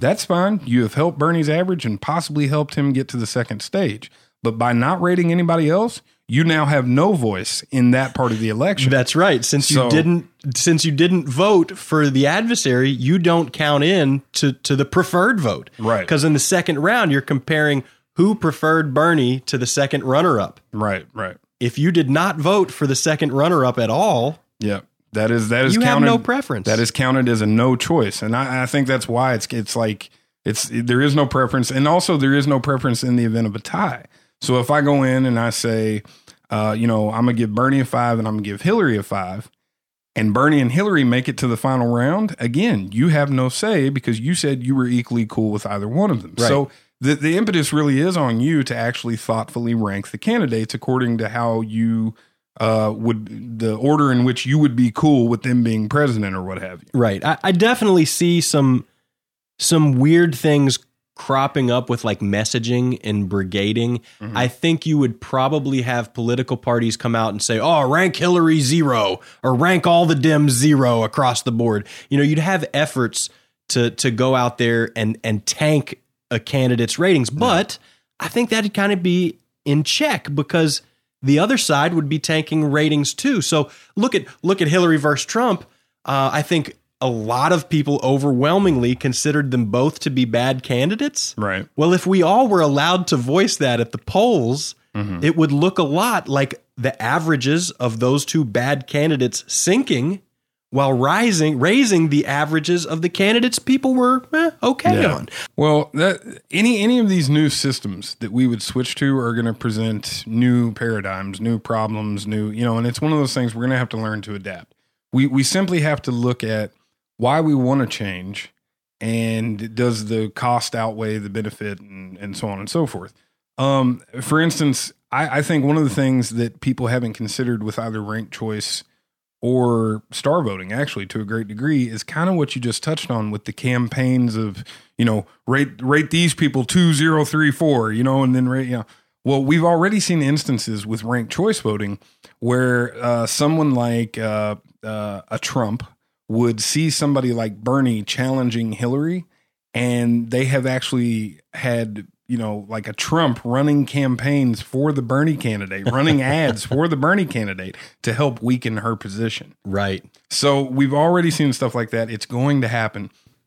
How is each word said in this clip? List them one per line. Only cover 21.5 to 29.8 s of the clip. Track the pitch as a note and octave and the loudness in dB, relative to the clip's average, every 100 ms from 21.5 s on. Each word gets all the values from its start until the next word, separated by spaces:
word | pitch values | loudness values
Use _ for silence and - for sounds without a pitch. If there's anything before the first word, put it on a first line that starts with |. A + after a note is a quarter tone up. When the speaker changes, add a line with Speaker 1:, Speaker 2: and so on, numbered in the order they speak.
| _ | _
Speaker 2:
If | A#2+ - | -4 0
you | D#3+ | 2
did | E3+ C#3 | 2 2
not | D3 F#3+ D#3+ | 2 0 0
vote | D3+ G3+ F3+ | 0 2 0
for | - C#3+ | 0 -2
the | C3 | 0
second | D#3+ D#3 D#3 | 0 0 0
runner-up | C3+ D#3 E3+ B2+ B2 | 2 2 4 2 0
at | A2+ | 0
all, | B2+ G#3+ C#3 B2+ D#3+ _ _ | 2 2 2 0 -4 _ _
Speaker 1:
Yeah. | G#3 G3 - _ _ | -4 -4 -8 _ _
That | G#2+ A2 | -2 0
is, | A#2 G#2+ | 0 2
that | A#2+ C3+ | 2 2
is | |
Speaker 2:
you | G#3+ | 4
have | B3 | 2
Speaker 1:
counted, | C#3+ C#3+ | 4 4
Speaker 2:
no | C3+ | 2
preference. | - C4 - A#2 G2 | 0 -4 -4 -4 0
Speaker 1:
that | A2 | 0
is | A#2 | 0
counted | - B2+ C3 A#2+ | 0 2 2 2
as | A2+ | 2
a | G#2+ | 2
no | A2 B2+ B2+ | 2 2 0
choice. | - E3 G#2 - | 0 0 0 -2
And | G#2+ | -4
I, | A#2+ C3+ B2+ | -4 -2 -2
I | B2+ | -2
think | C#3+ C3 | 0 0
that's | C3 - | -2 -2
why | A#2+ C3 | 0 0
it's, | A#2 - | 0 -4
it's | A#2+ G2+ | -6 -4
like, | A#2+ | -2